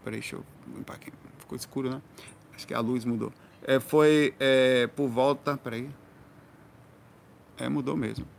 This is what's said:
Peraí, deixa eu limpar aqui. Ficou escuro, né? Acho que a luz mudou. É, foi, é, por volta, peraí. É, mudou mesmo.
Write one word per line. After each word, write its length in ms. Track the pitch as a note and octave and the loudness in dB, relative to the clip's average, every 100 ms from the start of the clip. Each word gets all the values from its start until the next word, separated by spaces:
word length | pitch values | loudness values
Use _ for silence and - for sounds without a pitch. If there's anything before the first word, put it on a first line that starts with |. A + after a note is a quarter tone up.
Peraí, 160 | - A2 | -10 -10
deixa 160 | - - | -10 -12
eu 80 | - - - - | -14 -20 -18 -14
limpar 200 | - - | -14 -14
aqui. 180 | - - - - | -16 -20 -20 -20
Ficou 180 | - B2 | -14 -14
escuro, 340 | - - C3 | -10 -6 -6
né? 120 | C3 - - - - - | -6 -12 -20 -20 -20 -20
Acho 140 | - - | -20 -8
que 60 | |
a 60 | A#2 | -4
luz 260 | A#2 B2+ A#2 | -2 -2 -2
mudou. 260 | A#2 A2 - - - | -4 -4 -10 -20 -14
É, 160 | - C3 | 2 2
foi, 540 | - D3+ D3+ D3+ D3 - | 4 4 6 6 4 2
é, 480 | C3+ C3 C3 B2+ A#2+ | 2 4 6 4 0
por 200 | - C#3 | -2 -2
volta, 500 | A#2 C3+ C#3+ C#3+ C#3 | 2 2 2 -2 -6
peraí. 320 | C3 A2+ C3 C#3+ - - - - - - - - - - - - - - - - | -6 -8 -10 -14 -20 -20 -20 -20 -20 -20 -20 -20 -20 -20 -20 -20 -20 -20 -20 -10
É, 120 | B2 | -4
mudou 260 | C#3+ C3 - | -4 -4 -4
mesmo. 320 | A2 A#2 - | -4 -6 -12